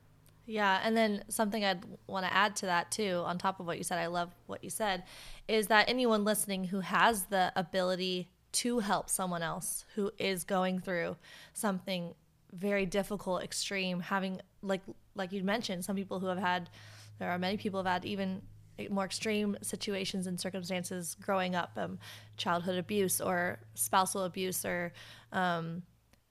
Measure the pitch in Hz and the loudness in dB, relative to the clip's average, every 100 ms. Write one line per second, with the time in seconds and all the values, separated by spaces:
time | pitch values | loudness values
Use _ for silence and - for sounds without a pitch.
0 | - - - - - 220 202 190 226 226 | -20 -20 -20 -20 -6 0 4 4 4 4
1 | 220 202 - - 214 220 202 185 - 185 | 4 2 -4 0 0 2 0 0 -4 -16
2 | - 190 185 185 208 196 190 175 170 - | -8 -4 2 4 4 2 0 2 0 0
3 | 208 175 170 175 196 190 175 165 180 175 | 0 2 0 0 0 -2 -4 -4 -2 -2
4 | 170 175 175 - - 196 202 - 214 185 | 0 -2 -4 -6 -12 -10 -8 -2 0 0
5 | - - - - - 220 202 220 - 247 | -4 -16 -16 -14 0 2 6 8 8 6
6 | 240 214 208 208 - 185 185 190 175 190 | 6 6 4 2 0 -2 0 -2 2 6
7 | 202 220 180 190 180 - 180 190 180 185 | 6 6 2 2 4 2 0 0 2 2
8 | 185 180 175 _ _ - 240 240 202 180 | 0 -2 -4 _ _ -2 0 0 2 0
9 | - - 185 175 165 170 - - - - | 0 -2 -2 -2 -2 -4 -6 -8 -8 -2
10 | 202 - 196 185 - 190 185 185 185 175 | -2 0 -2 -2 0 0 2 0 -2 -2
11 | 170 - - - - - 214 185 190 180 | -2 -6 -12 -20 -16 -4 -2 -2 -2 -4
12 | 170 - _ _ _ 175 202 202 190 202 | -4 -10 _ _ _ -6 0 2 2 0
13 | 190 202 - 175 - - - 196 185 180 | 0 -2 -2 -2 -2 -4 -4 -2 0 -2
14 | 175 196 190 185 - - 196 190 - - | -2 -2 -2 -4 -10 -12 -2 -2 -4 -18
15 | - - 185 196 190 233 - 220 185 196 | -14 -8 -4 -2 0 0 0 -4 -2 -2
16 | 196 190 185 180 185 180 175 - - - | -2 -2 0 0 2 0 -2 -14 -20 -18
17 | - - 185 180 180 208 214 190 185 180 | -18 -8 -4 0 0 -2 -2 -2 0 0
18 | 185 202 190 185 - - - - 208 196 | 0 -2 -2 -4 -8 -18 -20 -10 -4 -2
19 | 190 - 220 208 208 202 - 202 - 196 | -2 -2 0 0 0 -2 -4 -6 -4 -2
20 | 190 190 180 175 185 190 175 185 180 185 | -2 -2 -2 -2 -4 -6 -4 -4 -2 -6
21 | 165 - 202 196 185 180 - - 180 190 | -6 -8 0 2 2 0 -2 -4 -6 -6
22 | - - - - - 175 175 180 170 208 | -12 -16 -18 -6 0 0 2 -2 0 2
23 | 185 180 190 180 175 - - - - 196 | 2 2 0 2 0 -2 -10 -4 2 4
24 | 185 202 185 190 185 180 202 175 175 - | 4 2 -2 -2 -2 -2 -2 -2 -4 -8
25 | - - - 185 180 170 165 170 - _ | -18 -20 -6 0 2 2 -2 -6 -10 _
26 | _ _ _ | _ _ _